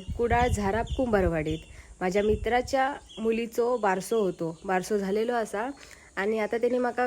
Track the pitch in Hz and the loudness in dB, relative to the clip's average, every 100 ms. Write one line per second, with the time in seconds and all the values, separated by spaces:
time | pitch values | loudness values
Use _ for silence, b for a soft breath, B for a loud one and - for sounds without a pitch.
0 | 190 - 233 240 247 - 202 208 233 - | -4 -2 2 2 2 2 0 0 -2 -2
1 | 254 208 180 165 156 160 - B B - | 2 4 4 0 -2 -4 -8 B B -6
2 | 185 190 208 214 220 247 247 269 262 285 | -2 2 2 2 2 0 2 0 0 -2
3 | - - 226 226 233 233 240 247 208 185 | -10 -4 -2 0 -2 0 0 2 2 0
4 | 180 226 196 165 165 165 196 185 180 208 | 0 0 2 0 -6 -6 -2 -2 0 -2
5 | 196 208 226 233 214 202 240 277 B B | 0 0 0 -2 -2 -4 -6 -8 B B
6 | B - 202 220 208 233 240 247 247 240 | B -4 -2 0 0 0 2 2 0 0